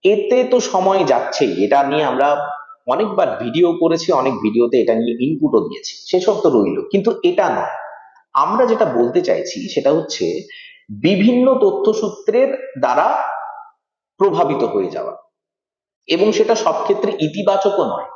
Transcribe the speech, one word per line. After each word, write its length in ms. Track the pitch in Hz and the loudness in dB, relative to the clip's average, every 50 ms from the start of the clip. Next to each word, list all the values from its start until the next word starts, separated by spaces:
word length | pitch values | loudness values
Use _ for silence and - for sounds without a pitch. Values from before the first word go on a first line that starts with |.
| - | 4
এতে 340 | 190 208 202 - - 254 254 247 254 | 2 2 2 2 0 2 2 2 2
তো 60 | 254 247 - - | 0 0 0 0
সময় 300 | - 190 185 190 190 196 175 | -2 0 2 2 2 2 2
যাচ্ছেই। 480 | 143 127 - - - - - 147 110 85 87 | 2 2 0 0 -2 -2 -2 0 0 0 0
এটা 160 | - 139 139 139 139 139 | 0 2 4 2 2 2
নিয়ে 180 | 143 151 151 135 | 0 0 0 0
আমরা 180 | 123 131 139 147 147 143 147 - - - - - - _ _ | 0 0 2 2 2 0 -2 -8 -10 -12 -14 -20 -20 _ _
অনেকবার 420 | 120 131 160 220 208 190 190 175 131 - - | -2 0 0 0 -2 0 0 0 -2 -2 -6
ভিডিও 260 | 120 120 117 160 180 170 165 - | -8 -4 2 2 2 2 2 2
করেছি, 260 | 160 170 165 165 - - | 2 0 0 0 0 0
অনেক 220 | 165 135 131 135 123 101 104 | 0 2 2 0 -2 0 -2
ভিডিওতে 320 | 107 107 117 120 117 123 123 | 0 2 2 2 4 4 2
এটা 120 | 107 117 113 | 2 2 2
নিয়ে 200 | 113 117 117 117 117 123 | 0 0 -2 -2 -2 -2
ইনপুটও 360 | 143 160 - 156 147 - 107 - | -2 -2 0 0 2 2 0 0
দিয়েছি, 280 | - - - - - - - - - | 0 -8 -10 -12 -14 -16 -14 -8 -2
সেসব 280 | - 185 180 - 202 - | -2 0 2 2 0 2
তো 60 | - - | 0 2
রইল, 280 | 131 113 98 87 - - - - | 2 4 2 2 -2 -6 -6 -2
কিন্তু 200 | - 202 - 233 - - - | -2 0 0 0 -2 0 0
এটা 220 | 175 180 - 190 165 - | 0 2 2 0 0 -2
নয়। 200 | - - - - - - - - - - - _ _ _ _ _ | -4 -4 -6 -8 -12 -14 -16 -18 -20 -20 -20 _ _ _ _ _
আমরা 300 | 135 143 170 208 233 254 | 0 0 0 2 0 2
যেটা 200 | 233 226 - 226 165 - 120 | 2 2 2 0 0 2 0
বলতে 220 | 120 120 - 180 175 - | 0 2 2 0 0 0
চাইছি 300 | - - - - - 98 90 - - | -2 -2 -2 -6 -8 -10 -10 -4 -4
সেটা 160 | - - 135 | 0 0 2
হচ্ছে 320 | 151 165 151 - - - 92 82 85 - - - - - - - - - _ _ 107 104 - | 2 2 -2 -4 -6 -4 -4 -4 -4 -6 -8 -12 -20 -20 -20 -20 -20 -20 _ _ -14 -2 0
বিভিন্ন 420 | 165 202 180 202 233 240 247 254 269 262 - | 2 2 4 4 4 4 4 4 4 4 4
তথ্যসূত্রের 880 | 214 196 - - - 214 214 - 220 196 175 - - - 214 240 269 277 - - - - - 131 | 4 2 2 2 0 0 0 0 -2 -6 -6 -4 -4 0 2 2 2 2 0 -6 -10 -14 -6 -2
দ্বারা 240 | 127 127 123 147 170 233 - - - - - - - - - - - - _ _ _ _ _ _ _ _ _ _ | -2 0 2 2 2 2 0 -2 -4 -4 -6 -8 -10 -12 -14 -16 -20 -20 _ _ _ _ _ _ _ _ _ _
প্রভাবিত 420 | 190 196 160 165 175 - 143 - 120 | 0 0 2 2 0 0 0 -2 -2
হয়ে 300 | 107 98 104 92 85 78 | -2 0 -2 -2 -2 -4
যাওয়া, 200 | 78 - - - - _ _ _ _ _ _ _ _ _ _ _ _ _ _ _ _ _ - | -8 -8 -10 -12 -14 _ _ _ _ _ _ _ _ _ _ _ _ _ _ _ _ _ -4
এবং 180 | 156 170 196 214 | 0 2 2 2
সেটা 220 | 214 208 220 220 233 - - | 2 2 2 2 2 0 0
সব 120 | 170 151 - | -2 -2 -2
ক্ষেত্রে 280 | - - 202 - 185 - - - 156 | 0 -2 -2 0 0 -4 -2 -2 -4
ইতিবাচকও 580 | 151 151 202 196 202 196 196 196 202 202 190 147 113 | -4 -4 -2 0 0 0 2 0 0 0 0 -2 -2
নয়। 160 | 98 - - - - | -4 -8 -10 -12 -16